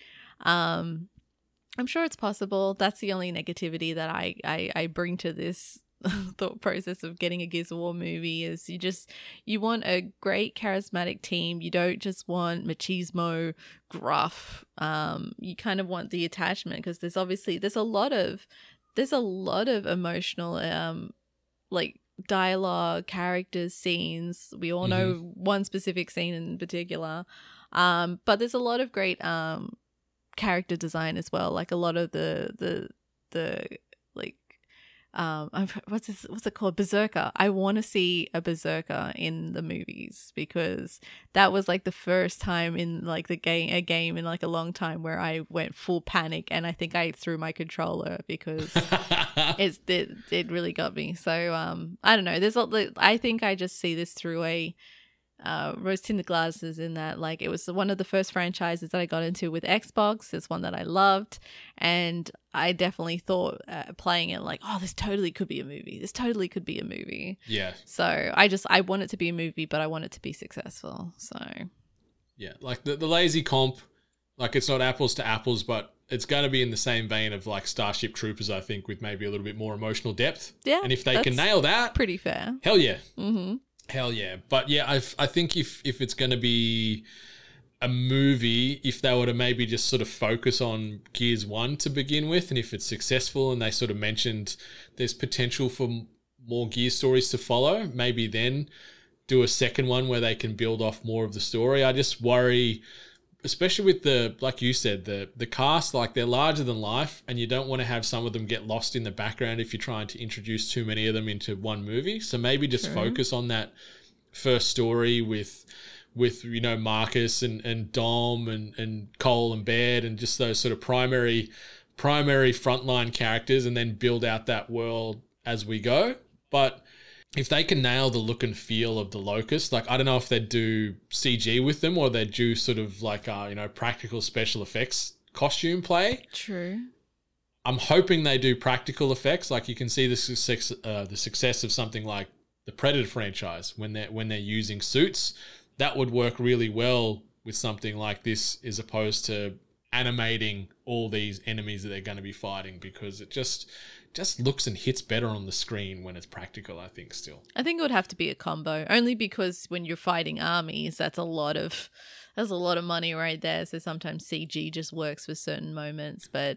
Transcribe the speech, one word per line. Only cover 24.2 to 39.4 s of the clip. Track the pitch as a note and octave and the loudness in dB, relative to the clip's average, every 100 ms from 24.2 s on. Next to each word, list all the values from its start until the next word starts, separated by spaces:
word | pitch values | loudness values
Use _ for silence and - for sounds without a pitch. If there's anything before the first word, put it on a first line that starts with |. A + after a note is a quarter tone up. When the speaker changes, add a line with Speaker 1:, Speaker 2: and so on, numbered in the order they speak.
| E3+ F3 - - | -6 -8 -12 -8
Speaker 1:
We | E3+ | -4
all | F3 F#3 | -2 2
know | F#3 F#3+ | 2 2
Speaker 2:
Mm-hmm. | F3 F3 - | 0 -6 -4
Speaker 1:
one | F#3 G3+ | 0 0
specific | G3+ F#3+ F#3+ F3+ E3+ | 0 -4 -2 -2 -4
scene | - E3+ | -4 -4
in | E3+ E3 E3+ | -4 -6 -6
particular. | F3 F3 F3 E3+ D#3+ D#3+ F3+ - - - - | -6 -6 -6 -6 -6 -8 -10 -16 -20 -20 -4
Um, | - F3+ F3 F3 F3 | 4 4 4 2 0
but | - G#3 | 2 4
there's | A#3 | 2
a | B3 | 0
lot | A#3+ A#3+ | 0 0
of | B3+ | 0
great, | - F#3+ F3+ | 0 0 0
um, | E3 E3 D#3+ D#3+ - - _ _ _ _ _ - | -2 -2 -2 -4 -8 -12 _ _ _ _ _ -4
character | G#3+ F3+ F3+ E3+ | 2 2 0 -2
design | E3 E3 D#3+ E3 | -2 -2 -2 -2
as | E3 | -2
well. | - - | -2 0
Like, | - F3 | -2 -2
a | F3 | 0
lot | E3+ E3+ | 0 0
of | E3+ | -2
the, | D#3+ D#3+ D#3 - - | -2 -2 -2 -6 -6
the, | F3 E3+ - - _ _ _ | -4 -4 -6 -14 _ _ _
the, | E3 D#3+ - - - _ - _ | -6 -4 -4 -8 -12 _ -20 _
like, | - - - _ _ _ _ - _ _ - | -10 -10 -12 _ _ _ _ -20 _ _ -6
um, | E3 D#3 D3+ | -4 -4 -4
I've, | - F#3+ G#3 - | -2 -2 -4 -6
what's | G#3+ - | -6 -6
this, | G3 - | -10 -10
what's | A3 | -8
it | G#3+ | -6
called? | - G3 | 0 0
Berserker. | E3+ G3 G3+ G#3+ - - - | 2 2 4 2 2 -2 2
I | G3 | 2
wanna | F#3+ G3 G#3+ | 4 2 2
see | A3 G3+ F3+ F3 - | 2 2 2 2 0
a | E3 | -2
Berserker | E3+ E3 D#3+ D#3+ - - - | -2 -2 -2 -2 -2 -4 -4
in | - D#3+ E3 | -4 -4 -4